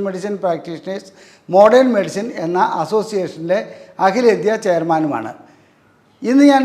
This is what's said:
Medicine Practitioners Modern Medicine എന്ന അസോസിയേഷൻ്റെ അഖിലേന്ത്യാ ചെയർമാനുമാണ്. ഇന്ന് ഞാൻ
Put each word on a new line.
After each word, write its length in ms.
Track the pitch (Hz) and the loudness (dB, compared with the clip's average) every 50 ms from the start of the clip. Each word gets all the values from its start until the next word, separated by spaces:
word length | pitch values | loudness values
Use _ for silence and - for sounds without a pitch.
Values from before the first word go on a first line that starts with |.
| 202 | -8
Medicine 320 | 196 185 185 175 208 208 190 190 | -6 -8 -8 -8 -8 -8 -6 -4
Practitioners 640 | 185 170 151 - - 170 147 - 185 190 202 196 - - _ - _ _ _ _ - 170 | -4 -4 -6 -8 -12 -14 -14 -12 -12 -12 -12 -14 -18 -20 _ -20 _ _ _ _ 0 4
Modern 340 | 185 208 220 233 254 262 254 233 | 6 6 6 6 6 4 4 2
Medicine 340 | 208 190 165 - 190 208 240 - - 175 | 0 -2 -4 -4 -8 -8 -8 -8 -8 -6
എന്ന 140 | 165 175 180 196 - - - 160 | -4 -2 0 0 -2 -2 -4 -4
അസോസിയേഷൻ്റെ 760 | 151 208 220 196 214 208 202 180 156 - 160 160 165 180 208 226 - - - - - - - 175 | -2 -2 -4 -2 -2 -4 -6 -6 -6 -8 -8 -6 -4 -4 -4 -4 -8 -14 -20 -20 -18 -6 -2 0
അഖിലേന്ത്യാ 500 | 190 185 240 247 233 208 175 160 208 220 220 220 202 | 0 2 2 2 2 2 2 0 -2 -2 -2 -2 -2
ചെയർമാനുമാണ്. 680 | 175 165 165 165 165 160 156 151 131 117 113 110 123 - - _ _ _ _ _ _ _ _ _ _ _ _ _ _ _ | -2 0 0 -2 -2 -2 -2 -2 -4 -6 -8 -10 -14 -16 -20 _ _ _ _ _ _ _ _ _ _ _ _ _ _ _
ഇന്ന് 240 | - 214 247 277 285 285 | -4 0 4 6 6 6
ഞാൻ 100 | 277 269 262 | 6 4 2